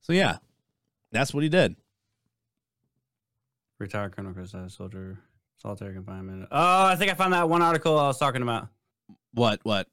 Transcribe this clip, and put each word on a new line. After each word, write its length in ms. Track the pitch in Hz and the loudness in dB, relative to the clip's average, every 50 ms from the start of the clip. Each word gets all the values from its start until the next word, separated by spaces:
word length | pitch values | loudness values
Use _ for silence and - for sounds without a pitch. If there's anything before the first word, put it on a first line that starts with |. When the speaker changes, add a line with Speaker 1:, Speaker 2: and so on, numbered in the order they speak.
| _ | _
Speaker 1:
So 100 | - 165 | 0 2
yeah, 260 | 185 196 123 80 - _ _ _ _ _ _ _ _ _ _ _ _ _ _ - | 2 2 2 0 -4 _ _ _ _ _ _ _ _ _ _ _ _ _ _ -2
that's 200 | 113 135 135 - | 0 0 0 0
what 80 | 143 151 | -2 0
he 60 | 156 | 2
did. 260 | 151 185 156 95 87 - _ _ _ _ _ _ _ _ _ _ _ _ _ _ _ _ _ _ _ _ _ _ _ _ _ _ _ _ _ _ _ _ _ _ _ _ _ _ _ _ | 4 4 4 4 0 -6 _ _ _ _ _ _ _ _ _ _ _ _ _ _ _ _ _ _ _ _ _ _ _ _ _ _ _ _ _ _ _ _ _ _ _ _ _ _ _ _
Speaker 2:
Retired 360 | 104 98 - 107 104 98 90 | -12 -8 -6 -6 -6 -6 -8
Colonel 180 | - 98 95 90 | -12 -12 -12 -12
Chris, 200 | 92 90 92 - | -12 -14 -14 -14
uh, 140 | 95 92 92 | -14 -14 -14
soldier, 500 | 95 - 95 95 101 95 92 95 95 98 _ _ _ _ _ _ _ | -14 -14 -14 -14 -12 -14 -14 -14 -14 -16 _ _ _ _ _ _ _
solitary 380 | _ _ 104 101 95 101 101 95 | _ _ -12 -12 -10 -12 -12 -12
confinement. 520 | 95 92 95 95 95 95 95 95 95 92 - - | -12 -14 -14 -12 -12 -12 -12 -12 -14 -12 -4 -2
Oh, 320 | 143 165 180 180 190 190 | 2 2 4 4 4 4
I 100 | 190 185 | 4 2
think 160 | 180 202 196 | 2 0 -2
I 40 | 185 | 0
found 180 | 160 190 185 180 | 0 2 2 2
that 160 | 175 175 160 | 2 2 2
one 140 | 165 170 170 | 4 4 4
article 360 | 165 165 156 - 170 156 151 | 4 2 2 2 2 4 4
I 80 | 143 | 4
was 120 | 143 131 - | 2 0 2
talking 240 | 147 139 127 127 123 | 0 0 0 0 -2
about. 260 | 120 117 107 - 110 _ _ _ _ _ _ _ _ 101 _ _ _ - | -2 -4 -4 -6 -10 _ _ _ _ _ _ _ _ -20 _ _ _ 0
Speaker 1:
What? 260 | 113 120 113 107 98 _ | 2 2 2 2 0 _
What? 240 | 110 107 98 92 _ | -2 0 0 -2 _